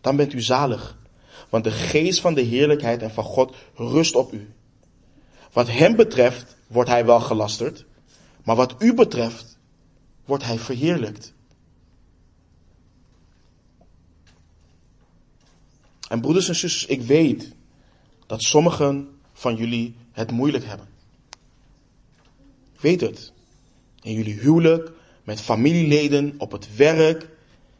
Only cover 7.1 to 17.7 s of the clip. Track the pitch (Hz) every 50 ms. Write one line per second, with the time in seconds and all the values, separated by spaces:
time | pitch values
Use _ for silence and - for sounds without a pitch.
7.1 | 120 117 120 - 113 107 107 101 - - - 151 - - - _ _ _ _ _
8.1 | _ _ _ _ _ _ - 110 113 117 127 127 - - 214 240 226 240 226 -
9.1 | - 120 117 117 - - - - _ _ _ _ _ _ _ _ _ _ _ _
10.1 | _ _ _ - 139 139 131 120 113 113 - - 131 120 147 165 175 151 113 104
11.1 | 104 - - - _ _ _ _ _ _ _ _ _ _ _ _ _ _ _ _
12.1 | _ _ _ _ _ _ _ _ _ _ _ _ _ _ _ _ _ _ _ _
13.1 | _ _ _ _ _ _ _ _ _ _ _ _ _ _ _ _ _ _ _ _
14.1 | _ _ _ _ _ _ _ _ _ _ _ _ _ _ _ _ _ _ _ _
15.1 | _ _ _ _ _ _ _ _ _ _ _ _ _ _ _ _ _ - - -
16.1 | 113 117 120 139 165 190 185 185 165 - - 165 - - - - 139 131 117 117
17.1 | 139 160 165 135 - - - - - _ _ _